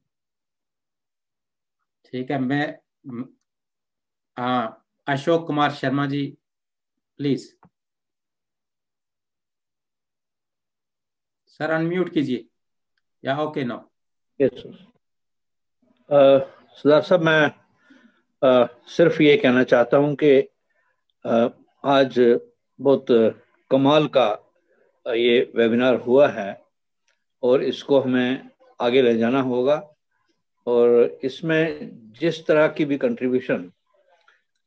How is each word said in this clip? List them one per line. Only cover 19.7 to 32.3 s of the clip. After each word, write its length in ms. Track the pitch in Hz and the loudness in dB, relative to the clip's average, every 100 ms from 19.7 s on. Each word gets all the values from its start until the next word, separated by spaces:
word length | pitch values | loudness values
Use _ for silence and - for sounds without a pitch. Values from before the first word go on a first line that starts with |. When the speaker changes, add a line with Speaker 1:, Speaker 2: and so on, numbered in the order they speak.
| 123 120 143 | 2 2 2
Speaker 2:
हूँ 180 | 147 139 | 0 0
कि, 340 | 151 135 - _ _ _ _ _ _ _ 123 | 4 4 2 _ _ _ _ _ _ _ -4
अ, 220 | 117 117 - _ _ 139 | 0 -2 -4 _ _ -2
आज 540 | 135 131 117 120 120 - _ _ - | 0 2 2 2 2 -4 _ _ -4
बहुत 240 | 135 131 - 117 110 - _ _ - | 0 0 2 2 2 -2 _ _ -4
कमाल 360 | 135 139 151 147 | 0 2 2 2
का 360 | 135 110 107 _ _ _ _ _ _ 127 | 0 0 -4 _ _ _ _ _ _ -6
ये 440 | 120 120 120 - 113 | -2 2 2 0 0
webinar 400 | 117 117 127 117 | 0 0 0 0
हुआ 320 | 120 127 185 | 2 2 2
है 340 | 110 98 - _ _ _ _ _ _ _ _ | 0 -10 -12 _ _ _ _ _ _ _ _
और 200 | 120 131 | 0 0
इसको 360 | 135 127 - 139 | -2 -6 0 0
हमें 500 | 123 127 123 135 - _ _ - | 0 -2 -2 -6 -10 _ _ -6
आगे 200 | 120 131 | -2 2
ले 160 | 120 113 | 2 2
जाना 240 | 117 135 | 0 -2
होगा 480 | 131 123 127 151 - _ _ _ _ _ _ _ 120 | -2 -2 -2 -2 -6 _ _ _ _ _ _ _ -2
और 520 | 120 120 120 120 - | 2 4 4 2 -2
इसमें 680 | 135 - 165 160 160 151 - - - | -10 -8 -4 -2 -2 -6 -14 -20 -20
जिस 340 | - 165 | -6 -6